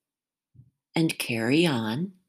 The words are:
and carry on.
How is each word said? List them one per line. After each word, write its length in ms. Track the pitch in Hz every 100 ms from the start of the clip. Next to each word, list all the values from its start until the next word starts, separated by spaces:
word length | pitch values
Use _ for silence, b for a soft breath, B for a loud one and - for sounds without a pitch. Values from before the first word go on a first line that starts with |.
| _ _ _ _ _ _ - _ _ 165
and 220 | 160 -
carry 480 | - 117 113 147 175
on. 480 | 123 110 123 190 -